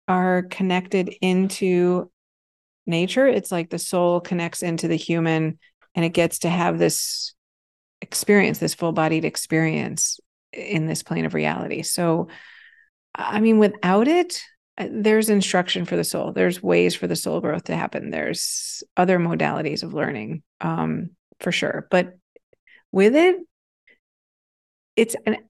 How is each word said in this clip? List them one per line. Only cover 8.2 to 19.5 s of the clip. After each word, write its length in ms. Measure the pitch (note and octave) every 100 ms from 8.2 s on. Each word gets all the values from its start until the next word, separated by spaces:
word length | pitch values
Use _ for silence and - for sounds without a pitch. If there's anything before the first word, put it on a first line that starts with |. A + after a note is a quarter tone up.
| - G#3 F#3+ -
this 140 | E3
full-bodied 520 | - E3+ E3 D#3+ D#3+ D#3
experience 960 | - - D#3+ D#3+ D#3 C3+ E3 - - _ _ _
in 320 | - - F#3+ D#3
this 160 | D#3+
plane 220 | - E3+ D#3+
of 80 |
reality. 480 | D#3 D3+ D#3 E3+ -
So, 460 | D#3+ - E3+ E3 E3+ - - - - _ _ _ _
I 260 | - - G#3
mean, 200 | A3+ A3
without 480 | G#3 G#3 F3+ F#3+ A#3+
it, 340 | E4+ F4 - - _ _ -
uh, 100 | G3
there's 380 | A3 G#3+ A3 A3
instruction 560 | G#3 F#3+ F#3 F3+ G3 E3+
for 100 | F3
the 80 |
soul. 300 | F3 F3+ D3
There's 280 | - F3+ F3+
ways 340 | F3+ F3 - E3+
for 120 | F3+
the 80 | E3+
soul 240 | - D#3+
growth 260 | E3 E3+ -
to 100 | E3
happen. 340 | - - -
There's 760 | D#2 - F3 - - - - - -
other 220 | F3+ F3+
modalities 640 | E3+ E3 D3+